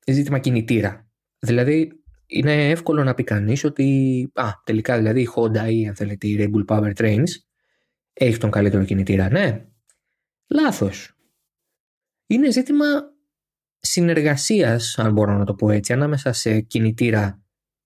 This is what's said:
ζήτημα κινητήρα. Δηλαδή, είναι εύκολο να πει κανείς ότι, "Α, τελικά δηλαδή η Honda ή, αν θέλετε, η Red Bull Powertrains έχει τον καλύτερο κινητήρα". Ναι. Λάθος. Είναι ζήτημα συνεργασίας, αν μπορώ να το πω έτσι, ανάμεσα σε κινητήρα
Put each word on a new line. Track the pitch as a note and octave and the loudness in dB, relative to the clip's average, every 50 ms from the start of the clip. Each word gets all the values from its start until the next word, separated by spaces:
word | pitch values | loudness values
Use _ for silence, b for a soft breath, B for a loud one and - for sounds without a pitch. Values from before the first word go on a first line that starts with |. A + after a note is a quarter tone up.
| _ | _
ζήτημα | - C3 C#3 C#3+ C#3+ C#3+ C3 | -2 0 0 0 0 -2 -2
κινητήρα. | - B2+ B2 A#2 A2+ A2+ A#2+ A2 G2+ F#2+ F#2+ - - _ _ _ _ _ _ _ | 0 0 0 0 0 0 0 0 0 -2 -4 -8 -18 _ _ _ _ _ _ _
Δηλαδή, | - A2+ A#2 A#2+ B2 C#3 D3+ D#3+ D#3+ D#3 - - _ - - _ _ | -2 0 0 2 2 2 2 0 0 -2 -6 -16 _ -20 -20 _ _
είναι | - - F#2+ B2+ D3 D3+ D3+ D3 C#3+ | -10 -4 -2 0 2 2 2 2 2
εύκολο | E3 E3 E3 - D#3 D3+ C#3 | 0 0 -2 -2 0 0 0
να | C3 B2 | 0 0
πει | - B2+ | -2 -2
κανείς | - A2 G#2 G#2 G#2 B2+ C#3+ - | -2 -2 -2 0 0 -2 0 -2
ότι, | D3+ D3 - C3+ C#3 C#3 C3+ C3 C3 C3 B2+ B2+ - - | -2 -2 0 0 2 2 2 2 0 0 -2 -4 -6 -6
"Α, | - C3 G#2+ G2 - - | -6 -6 -6 -6 -8 -6
τελικά | - A2 A2 A2 - B2 | -4 -2 -2 0 0 0
δηλαδή | A#2 A2 A2 A2 C3 B2 | 2 2 2 2 0 0
η | A#2 - | -2 0
Honda | - A#2 A2 A2 A2 A2 A2+ A2+ | 0 0 0 0 0 -2 0 -2
ή, | A2+ A2 G#2 | -2 -2 -4
αν | G2+ | -6
θέλετε, | - G#2 G2+ G#2 G2 - | -6 -8 -8 -8 -6 -4
η | G#2 G#2 G#2 | -2 -2 0
Red | G#2 G#2 G#2 | 0 0 0
Bull | G#2+ G2+ | 0 0
Powertrains | - A2 G#2+ G#2+ G#2 G2+ - A2+ A2 G#2 A2+ D3 F3 - - _ _ _ _ _ _ _ _ _ _ _ _ _ _ - | 0 0 0 0 0 -2 0 0 0 2 2 0 0 -2 -6 _ _ _ _ _ _ _ _ _ _ _ _ _ _ -4
έχει | - C3+ B2 A2+ A2+ | 0 0 0 0 0
τον | - G#2+ | -2 -2
καλύτερο | G2+ G#2 G2+ G2+ G2 G2 F#2+ | 0 2 2 2 2 2 0
κινητήρα". | - G2 G2 F#2+ - G2+ F#2+ F#2 F#2+ | 0 0 -2 0 0 0 0 0 2
Ναι. | A#2+ F#3 G3+ C#3+ G#2+ - - _ _ _ _ _ _ _ _ _ _ _ _ _ _ _ _ | 0 0 0 0 -2 -4 -8 _ _ _ _ _ _ _ _ _ _ _ _ _ _ _ _
Λάθος. | - - D4 D#4 C4 - - G#2 G2 - - - - _ _ _ _ _ _ _ _ _ _ _ _ _ _ _ _ _ _ _ _ _ _ _ | -2 0 2 2 2 0 0 -4 -4 -6 -8 -14 -20 _ _ _ _ _ _ _ _ _ _ _ _ _ _ _ _ _ _ _ _ _ _ _
Είναι | - G#3+ B3 D4 C#4 | -2 0 2 2 2
ζήτημα | G#3+ B3+ B3+ - D4 D4 D4 D4 C#4+ C#4+ - - _ _ _ _ _ _ _ _ _ _ _ _ _ _ | 2 0 0 0 0 0 2 2 0 -2 -4 -8 _ _ _ _ _ _ _ _ _ _ _ _ _ _
συνεργασίας, | - - - F3+ F3 E3+ E3 D#3+ D3 D3+ C#3+ C#3 - - A3 G3+ D#3 A#2 A2+ A#2 A2+ - - - | -8 -4 0 2 2 2 2 2 2 2 0 0 0 0 2 2 2 2 2 0 -2 -4 -4 -2
αν | A2 A2 G#2+ | 0 2 2
μπορώ | G#2+ G#2 G2+ G2+ G2+ | 2 2 2 2 0
να | G2+ | 0
το | G2 G2+ | -2 -2
πω | - A2 G#2+ | 0 0 2
έτσι, | G#2 G#2 G2 - B2 | 2 0 0 -2 -2
ανάμεσα | C3 D3 D3+ D3+ C3+ - C3+ A#2 | 0 0 0 -2 -2 -2 -4 -4
σε | - - A2+ A2 A2 | -2 -2 0 0 -2
κινητήρα | G#2+ - - A#2+ A2 A2 A2 - - A#2 A2 G#2+ G#2 G2+ F#2+ - _ _ _ _ _ _ _ _ _ | -2 -2 -2 0 0 0 0 0 0 0 2 0 0 -2 -4 -8 _ _ _ _ _ _ _ _ _